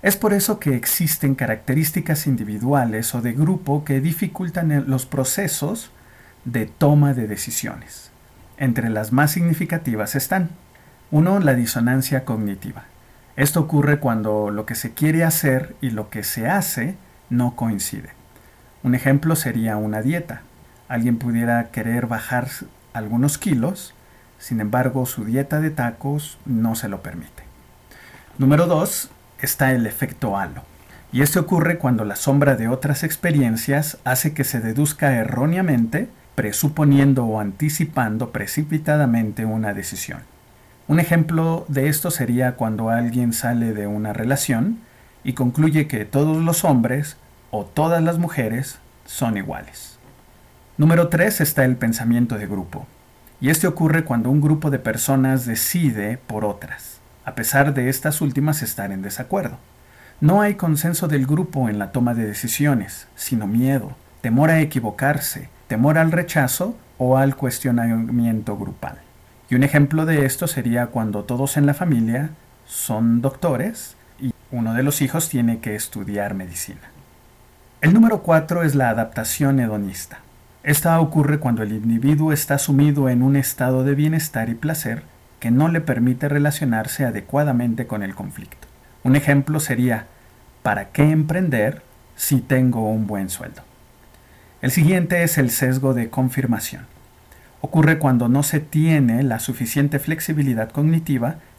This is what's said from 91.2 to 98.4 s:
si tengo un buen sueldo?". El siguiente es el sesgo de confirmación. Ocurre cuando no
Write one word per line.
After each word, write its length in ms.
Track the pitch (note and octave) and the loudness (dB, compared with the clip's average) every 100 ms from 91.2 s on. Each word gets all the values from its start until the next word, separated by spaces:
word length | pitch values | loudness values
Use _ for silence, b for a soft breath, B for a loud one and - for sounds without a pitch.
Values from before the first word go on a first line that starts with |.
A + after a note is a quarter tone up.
| D3+ E3 F#3 B2+ G#2+ D3 - - - | 2 0 0 2 0 -2 -14 -20 -20
si 260 | - - C3+ | -8 0 0
tengo 500 | - C3 B2+ A2+ A2 | 2 2 4 2 0
un 160 | A2 G#2 | 0 -2
buen 240 | G#2 F#2+ | -4 -6
sueldo?". 320 | - F2+ - - _ - _ b b b b b b | -8 -12 -16 -20 _ -20 _ b b b b b b
El 100 | C3 | -2
siguiente 520 | D3+ D#3+ F#3 E3+ F3+ | 4 4 4 2 2
es 160 | E3 E3 | 0 2
el 120 | B2+ | 0
sesgo 440 | - C3 C3 C3+ | 0 0 2 0
de 160 | B2 A2+ | 0 -2
confirmación. 720 | - B2+ B2+ B2 A#2+ - - - - - _ _ B B B | 0 -2 0 -2 -2 -2 -12 -16 -20 -20 _ _ B B B
Ocurre 360 | - D#3+ D#3 D#3+ | -2 2 4 4
cuando 300 | D3+ B2 A#2+ | 2 2 2
no 140 | C3 | 2